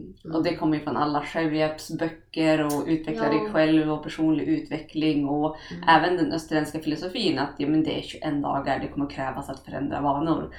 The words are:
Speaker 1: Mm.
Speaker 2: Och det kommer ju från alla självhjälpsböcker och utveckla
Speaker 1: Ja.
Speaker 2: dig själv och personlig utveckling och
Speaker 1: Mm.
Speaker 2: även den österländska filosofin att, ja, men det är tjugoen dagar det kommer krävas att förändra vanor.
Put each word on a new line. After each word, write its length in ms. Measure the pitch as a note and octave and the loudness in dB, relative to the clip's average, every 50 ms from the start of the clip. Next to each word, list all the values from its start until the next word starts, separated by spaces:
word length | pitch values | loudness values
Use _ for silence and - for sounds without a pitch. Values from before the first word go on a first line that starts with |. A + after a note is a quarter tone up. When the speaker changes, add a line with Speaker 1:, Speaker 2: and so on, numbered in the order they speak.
| - - - - - | -10 -14 -18 -16 -10
Speaker 1:
Mm. 100 | D#3+ D#3+ | -4 -2
Speaker 2:
Och 80 | D#3+ D#3+ | 0 0
det 120 | F3 D#3+ | 0 0
kommer 220 | - E3 D#3 D3+ | 0 0 0 0
ju 60 | D3 - | 0 -2
från 140 | D3 A#2 | -4 -2
alla 240 | - D3 D3 C#3+ D3 | -2 0 0 0 -2
självhjälpsböcker 1400 | D3 - - E3 E3 D3+ D3+ D#3 D#3 D#3 D#3 - - - D#3+ D#3 E3+ D#3+ - - - _ - D#3+ D#3+ D#3 D#3 D#3 D3+ | -4 -4 -2 -2 0 0 2 0 0 0 -2 -6 -8 -8 -4 -4 -4 -4 -4 -8 -18 _ -2 2 4 4 4 4 2
och 180 | D3 D3 C#3+ D3 | 2 0 0 0
utveckla 360 | D#3+ D#3+ D#3 - D#3 D#3 D3+ D3+ | 0 0 0 0 -2 -2 0 2
Speaker 1:
Ja. 60 | C#3+ | 2
Speaker 2:
dig 200 | D3+ - C#3+ - - | 2 2 0 2 2
själv 380 | D#3 D#3 D#3 D#3+ D#3 D#3 D3+ | 4 4 6 6 4 4 2
och 120 | D3+ D3+ - | 0 -2 -4
personlig 440 | D3 - D#3+ D#3+ D#3+ D#3 D3 - | -6 -2 2 2 4 4 2 2
utveckling 800 | D#3 D#3 D3 - - D3 D#3 - - - D3+ D3+ D#3 D3 D3 C#3+ C#3 | 2 0 0 0 -4 -6 -8 -8 -6 -2 0 2 2 2 2 2 2
och 260 | D3 D3 D3+ D#3 D#3 - - - | 2 0 0 0 -2 -6 -12 -12
Speaker 1:
Mm. 120 | F3 F3 F3 | -12 0 4
Speaker 2:
även 300 | E3 D#3+ D#3 E3 F3 F3+ | 6 6 6 6 4 2
den 140 | F3 D3+ C#3+ | 2 2 0
österländska 480 | D#3+ D#3+ - - D#3+ D3+ D3+ - - D#3+ | 0 -2 -4 -2 -2 0 0 -2 -4 -6
filosofin 600 | - D#3 D3+ D#3 F3+ F3+ - - F#3+ D#3+ C3+ C3 | -4 -4 -4 -4 -4 -6 -4 -2 0 0 0 0
att, 140 | C#3+ C#3+ - | -2 -4 -4
ja, 100 | - C#3+ | -2 0
men 160 | D3 D#3 D#3 - | 2 2 2 2
det 140 | - - | 2 -2
är 40 | D3 | -4
tjugoen 400 | - - - - - D#3 C#3+ C#3+ | -6 -8 -10 -6 -4 -2 -2 -2
dagar 380 | C#3 C#3 C#3 C#3 C3+ C#3 C3+ A#2+ | 0 -2 -2 -2 0 -2 -2 -2
det 80 | A#2+ | -4
kommer 220 | - - C#3 D3 C#3+ | -6 -4 -4 -4 -4
krävas 400 | - C#3+ C3+ C3 - C#3+ C#3 C#3 | -4 -4 -6 -4 -6 -6 -8 -10
att 100 | C3 - | -12 -12
förändra 420 | - D3 C#3+ C#3 C#3+ - - C#3 | -12 -10 -6 -6 -4 -4 -2 0
vanor. 540 | C#3+ C#3+ - - D#3+ D#3+ C#3+ - - - - | 0 0 0 2 2 0 0 0 -2 -6 -10